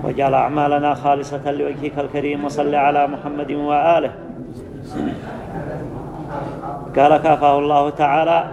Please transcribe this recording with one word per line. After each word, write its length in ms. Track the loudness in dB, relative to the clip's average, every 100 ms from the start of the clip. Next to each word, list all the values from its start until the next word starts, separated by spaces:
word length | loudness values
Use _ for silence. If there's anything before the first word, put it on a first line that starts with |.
واجعل 300 | -2 0 2
أعمالنا 600 | 4 2 2 2 2 2
خالصة 580 | 0 2 2 0 -6 -4
لوجهك 460 | -2 -2 -4 -6 -4
الكريم، 460 | -4 -2 -2 -2
وصل 300 | -4 -2 0
على 320 | 4 4 4 2
محمد 440 | -2 -8 -6 -6
وآله. 640 | -4 0 2 4 4 2 -6 -14 -14 -14 -14 -14 -14 -10 -6 -6 -6 -10 -12 -10 -10 -8 -10 -10 -10 -12 -12 -10 -8 -8 -10 -10 -10 -4 4
قال: 200 | 6 6
كافاه 420 | 4 4 4 4
الله 320 | 4 2 2
تعالى: 540 | 2 2 4 4 2 0